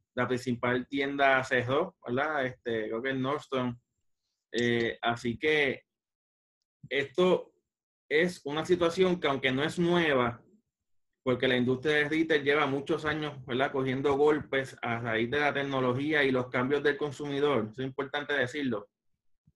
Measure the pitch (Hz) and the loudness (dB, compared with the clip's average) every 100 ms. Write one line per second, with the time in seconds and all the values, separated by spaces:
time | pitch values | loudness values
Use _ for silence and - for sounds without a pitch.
0 | _ - 123 123 131 120 123 127 123 139 | _ -4 -2 -2 -2 -2 0 0 -2 -4
1 | 139 143 139 131 127 127 117 139 185 - | -2 2 4 4 2 0 0 0 -2 -6
2 | 127 123 151 151 127 - 120 113 107 113 | -4 -2 -2 -2 -4 -6 -6 -4 -4 -4
3 | 131 135 131 147 - 131 123 120 _ _ | -4 -2 -2 -4 -4 -4 -2 -6 _ _
4 | _ _ _ _ _ 113 120 117 117 - | _ _ _ _ _ -2 0 0 -2 -2
5 | 120 120 123 113 156 151 139 - - _ | -4 -4 -4 -2 0 2 0 -2 -10 _
6 | _ _ _ _ _ _ _ _ - 135 | _ _ _ _ _ _ _ _ -6 -4
7 | 139 - 185 170 - _ _ _ _ _ | -2 2 2 2 -2 _ _ _ _ _
8 | - 147 180 180 - 151 160 180 165 170 | -2 0 0 -2 -6 -4 0 2 2 4
9 | 185 175 151 135 131 131 156 - 170 175 | 2 2 0 0 0 0 0 0 2 4
10 | 160 135 120 117 - _ _ _ _ _ | 4 4 2 -2 -12 _ _ _ _ _
11 | _ _ 131 123 127 127 123 127 151 151 | _ _ -2 0 2 2 2 0 2 2
12 | 147 160 160 156 135 143 143 139 139 156 | 2 0 2 2 2 2 2 -2 -2 -2
13 | 151 156 151 135 127 123 143 139 131 131 | -2 -2 -4 -8 -6 -2 0 0 -2 0
14 | 143 139 147 151 - 135 127 - 120 117 | 0 4 4 2 0 -4 -4 -6 -4 -4
15 | 120 110 117 143 147 135 139 135 127 123 | -2 0 0 0 0 0 -2 0 0 0
16 | 143 151 139 131 123 131 127 143 147 139 | 0 2 2 2 0 -2 0 0 2 0
17 | 147 135 147 139 147 131 107 113 131 131 | -2 -6 -6 0 2 2 -2 -4 -8 -6
18 | 139 147 143 143 139 151 135 107 - _ | -6 -4 -2 0 0 -2 -2 -4 -6 _
19 | _ _ _ _ _ | _ _ _ _ _